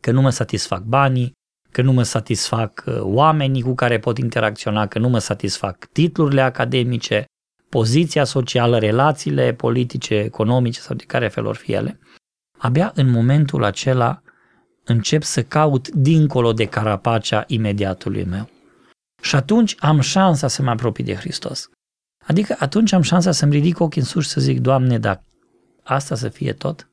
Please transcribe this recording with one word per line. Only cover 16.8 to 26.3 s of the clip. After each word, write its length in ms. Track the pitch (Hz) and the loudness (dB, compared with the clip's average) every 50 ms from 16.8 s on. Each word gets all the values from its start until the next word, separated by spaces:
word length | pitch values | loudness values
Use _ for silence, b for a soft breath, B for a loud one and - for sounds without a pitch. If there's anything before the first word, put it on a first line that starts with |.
| 107 107 104 98 _ 123 117 113 104 - - 107 110 | 0 0 -2 0 _ 0 0 0 0 0 -2 -2 -2
imediatului 800 | - - 113 110 104 101 101 101 95 92 - - 98 98 101 95 | -2 -2 -2 0 0 0 0 0 -2 -2 -4 -6 -6 -6 -4 -4
meu. 240 | 90 87 98 107 - _ _ _ b b b b b b _ _ _ _ _ - | -4 -6 -6 -8 -10 _ _ _ b b b b b b _ _ _ _ _ -6
Și 140 | - - | 0 0
atunci 380 | 143 135 - 214 226 233 208 - _ | 0 2 2 2 2 2 2 0 _
am 220 | - 151 156 151 | 0 2 4 4
șansa 480 | 131 - - 190 190 190 175 135 - 131 | 2 2 2 2 4 4 2 2 0 -4
să 140 | - - 147 | -2 -2 -2
mă 80 | 131 | -2
apropii 340 | 117 113 117 120 101 - 127 | -2 -2 -2 -4 -4 -4 -6
de 100 | 117 101 | -6 -6
Hristos. 540 | 98 - - - - - - - - - - _ _ _ _ _ _ _ _ _ _ _ | -6 -6 -8 -10 -8 -8 -8 -10 -10 -12 -14 _ _ _ _ _ _ _ _ _ _ _
Adică 300 | - 151 175 208 - - - | 0 0 0 2 0 -2 -4
atunci 340 | 151 139 - 208 226 208 - | -4 -2 2 2 2 4 4
am 100 | 185 160 | 4 2
șansa 300 | - - 143 165 185 165 | 4 4 2 4 2 2
să-mi 200 | - - 147 143 | 2 2 2 4
ridic 280 | 147 147 170 170 - | 4 2 2 2 2
ochii 200 | 175 160 143 - | 0 -2 0 -2
în 60 | 135 | -2
sus 180 | 117 - 180 151 | -2 -2 -4 -4
și 60 | - | -2
să 100 | - - | -2 0
zic: 200 | 135 135 135 127 | 0 0 0 2
„Doamne, 380 | 123 127 131 135 127 127 123 113 | 2 2 2 4 4 2 2 2
dar 240 | 110 104 98 - _ _ _ _ _ _ _ _ _ _ _ _ _ | 0 -2 -2 -4 _ _ _ _ _ _ _ _ _ _ _ _ _
asta 320 | - 127 135 139 - - | -2 -2 -2 -2 -4 -6
să 140 | 113 120 | -6 -6
fie 240 | 113 | -8